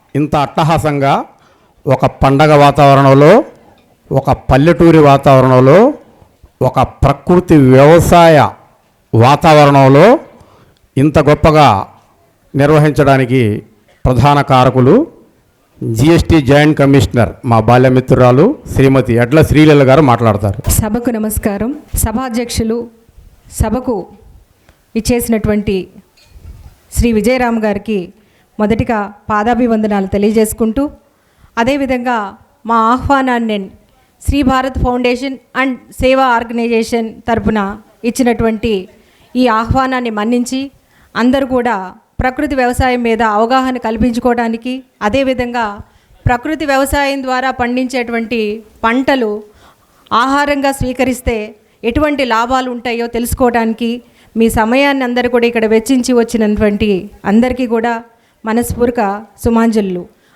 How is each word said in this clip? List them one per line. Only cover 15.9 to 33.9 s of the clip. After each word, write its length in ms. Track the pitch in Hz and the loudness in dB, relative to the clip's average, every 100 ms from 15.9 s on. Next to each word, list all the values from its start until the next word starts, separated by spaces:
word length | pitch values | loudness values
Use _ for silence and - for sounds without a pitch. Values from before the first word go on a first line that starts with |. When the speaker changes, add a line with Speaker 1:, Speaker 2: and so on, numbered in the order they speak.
| 113 147 170 - 165 | 0 2 2 2 0
Speaker 1:
జాయింట్ 360 | 127 143 151 143 | 2 2 2 2
కమిషనర్, 500 | 139 139 - 123 101 - | 2 2 2 0 -2 -4
మా 160 | 120 113 | -2 0
బాల్యమిత్రురాలు 960 | 110 123 131 127 123 123 123 127 208 311 - | 2 4 4 2 0 2 4 4 2 0 -6
శ్రీమతి 420 | - 135 135 123 | 0 2 2 0
ఎడ్ల 280 | 113 120 156 | 0 2 2
శ్రీలీల 460 | 147 147 156 147 127 | 2 4 4 4 4
గారు 120 | 135 | 4
మాట్లాడతారు. 680 | 139 117 113 101 101 95 - | 4 2 2 0 -2 -4 -4
Speaker 2:
సభకు 400 | - 214 233 240 | -2 -2 -4 -4
నమస్కారం. 640 | 226 214 208 220 202 220 294 - | -4 -6 -4 -6 -4 -6 -8 -10
సభాధ్యక్షులు, 1080 | - 226 220 262 226 240 - 226 233 233 _ _ _ - _ _ | -6 -4 -4 -6 -6 -6 -6 -4 -6 -10 _ _ _ -20 _ _
సభకు 540 | - - 240 254 208 - - _ - _ _ _ _ _ 233 | -6 -4 -4 -6 -8 -8 -18 _ -20 _ _ _ _ _ -6
ఇచ్చేసినటువంటి 920 | 214 240 233 226 214 208 208 190 - - _ _ _ - - - - _ _ - | -2 -2 -2 -4 -2 -4 -4 -6 -8 -18 _ _ _ -20 -20 -20 -20 _ _ -2
శ్రీ 140 | 240 | 0
విజయరామ్ 500 | 214 202 254 240 226 | 0 0 -2 -2 -2
గారికి 500 | 214 202 202 208 175 _ _ _ _ - | -4 -6 -6 -8 -8 _ _ _ _ -4
మొదటిగా 520 | 214 220 254 220 202 - - | -2 -2 -2 -4 -6 -12 -6
పాదాభివందనాలు 760 | 208 214 233 247 220 214 202 190 | -4 -2 0 0 -2 -2 -2 -4
తెలియజేసుకుంటూ, 840 | 202 208 220 220 220 226 220 285 - _ _ _ _ _ - | -2 0 0 -2 -2 -4 -4 -6 -8 _ _ _ _ _ -6
అదేవిధంగా 800 | 233 285 269 262 247 233 196 214 _ _ 220 | -2 -2 -4 -4 -4 -6 -6 -14 _ _ -4
మా 100 | 226 | 0
ఆహ్వానాన్ని 960 | 220 254 - 277 254 240 226 208 - - _ | 0 0 -2 -2 0 -2 -4 -6 -8 -18 _